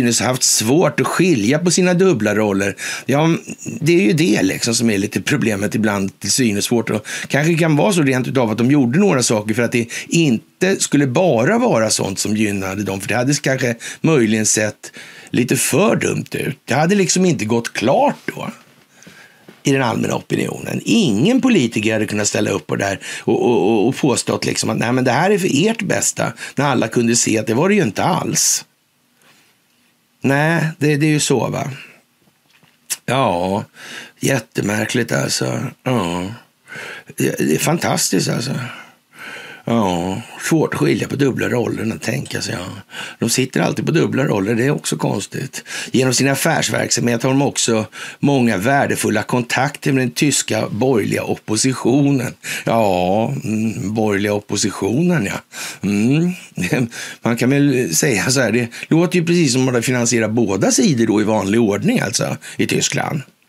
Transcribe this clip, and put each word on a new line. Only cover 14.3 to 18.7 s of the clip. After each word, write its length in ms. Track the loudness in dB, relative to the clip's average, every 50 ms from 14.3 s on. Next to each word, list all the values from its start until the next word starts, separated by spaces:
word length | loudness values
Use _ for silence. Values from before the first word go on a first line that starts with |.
| 2 2 0
sett 460 | 0 0 0 0 -2 -4 -8 -16 -20 -20 -20 -20 -20 -20 -20 -10 -2
lite 260 | 0 0 2 2 0
för 400 | 0 0 0 2 2 4 4 2
dumt 360 | 2 0 -2 -2 -4 -6 -6
ut. 260 | -6 -6 -4 -6 -6 -8 _
Det 100 | -2 0
hade 200 | 0 2 2 2
liksom 300 | 2 2 2 2 2 2
inte 200 | 2 2 0 0
gått 280 | 0 0 -2 -2 -4
klart 440 | -4 -2 0 2 2 2 2 0 0 -4 -8
då 260 | -10 -8 -8 -10 -10 -12 -14 -18 _